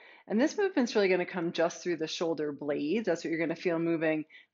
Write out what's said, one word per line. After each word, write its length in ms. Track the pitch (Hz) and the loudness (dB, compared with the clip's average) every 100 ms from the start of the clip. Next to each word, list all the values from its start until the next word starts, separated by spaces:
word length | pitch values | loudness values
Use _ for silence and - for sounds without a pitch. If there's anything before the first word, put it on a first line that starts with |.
| - - - | -20 -20 -2
And 140 | 214 | 2
this 180 | 311 - | 2 2
movement's 380 | 392 302 233 214 | 0 2 2 2
really 120 | 190 | 4
gonna 160 | 185 | 2
come 280 | 175 185 170 | 0 -2 -2
just 280 | 170 165 - | 0 0 0
through 180 | 180 156 | -4 -4
the 100 | 156 | -4
shoulder 420 | - 165 156 151 | -2 -2 -2 -4
blades. 560 | 139 147 143 147 214 220 | -4 -4 -2 0 0 0
That's 180 | 165 | -2
what 60 | 151 | -2
you're 80 | 160 | -2
gonna 160 | 160 | -2
feel 240 | 160 180 165 | 0 0 0
moving, 460 | 170 165 160 156 151 - _ | 2 2 2 0 -4 -14 _